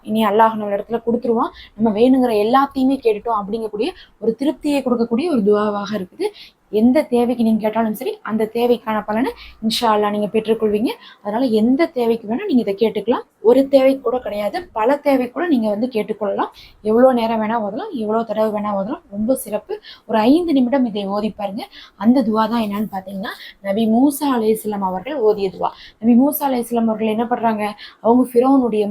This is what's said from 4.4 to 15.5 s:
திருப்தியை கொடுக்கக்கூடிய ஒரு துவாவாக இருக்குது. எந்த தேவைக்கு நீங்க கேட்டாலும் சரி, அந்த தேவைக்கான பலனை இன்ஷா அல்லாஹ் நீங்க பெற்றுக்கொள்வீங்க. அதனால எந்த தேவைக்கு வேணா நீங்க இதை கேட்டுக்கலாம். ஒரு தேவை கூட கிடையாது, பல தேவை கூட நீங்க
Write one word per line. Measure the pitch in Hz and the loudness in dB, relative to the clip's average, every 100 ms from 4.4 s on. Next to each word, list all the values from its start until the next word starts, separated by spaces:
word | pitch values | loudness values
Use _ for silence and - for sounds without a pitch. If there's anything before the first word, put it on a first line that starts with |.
திருப்தியை | 285 - 294 277 | -4 -2 -2 0
கொடுக்கக்கூடிய | 262 233 233 226 349 | 0 -2 0 0 0
ஒரு | 254 202 | 0 2
துவாவாக | 208 214 202 196 208 | 2 0 -4 -6 -8
இருக்குது. | 180 - 415 - - _ _ | -8 -6 -8 -8 -20 _ _
எந்த | 214 240 302 | 2 4 2
தேவைக்கு | - 240 240 233 | 2 0 0 0
நீங்க | 226 220 | 2 2
கேட்டாலும் | 214 220 226 214 | 0 -2 -2 -4
சரி, | 381 - | -8 -8
அந்த | 208 214 214 | -6 -2 -2
தேவைக்கான | 233 240 233 220 214 | 0 2 2 0 -4
பலனை | 208 220 427 - - - | -2 -2 -2 -4 -18 -6
இன்ஷா | 220 - 233 | -4 0 2
அல்லாஹ் | 214 208 | 2 0
நீங்க | 208 208 | -2 -2
பெற்றுக்கொள்வீங்க. | 220 220 220 214 208 302 480 - - | -2 0 -2 0 0 -2 -6 -16 -12
அதனால | 202 220 262 214 | -6 -2 0 2
எந்த | 233 269 330 | 2 2 0
தேவைக்கு | 247 226 226 208 | 0 0 -2 -4
வேணா | 262 415 | -6 0
நீங்க | 254 | 0
இதை | 202 | 2
கேட்டுக்கலாம். | 196 220 214 214 349 - _ | 0 0 0 -2 -2 -4 _
ஒரு | 214 254 269 | 4 4 4
தேவை | 269 269 269 | 4 4 2
கூட | 226 247 | -2 -4
கிடையாது, | 214 208 208 359 - | -6 -6 -6 -6 -8
பல | 220 226 285 | -2 0 2
தேவை | 285 269 247 | 2 2 0
கூட | 277 | -4
நீங்க | 349 | 0